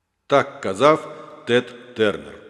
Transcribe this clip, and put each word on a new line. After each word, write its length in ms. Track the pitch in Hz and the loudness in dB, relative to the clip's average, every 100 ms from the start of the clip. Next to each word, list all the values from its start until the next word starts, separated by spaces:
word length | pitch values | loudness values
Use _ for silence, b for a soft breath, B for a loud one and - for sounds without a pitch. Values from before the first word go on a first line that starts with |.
| _ _ - | _ _ 0
Так 340 | 139 120 - | 0 0 -6
казав 540 | 107 95 139 156 - - - - - | -8 2 4 4 -2 -18 -20 -14 0
Тед 480 | 120 127 - - - | 0 0 -10 -14 -2
Тернер. 460 | 107 76 73 69 | 0 0 -10 -20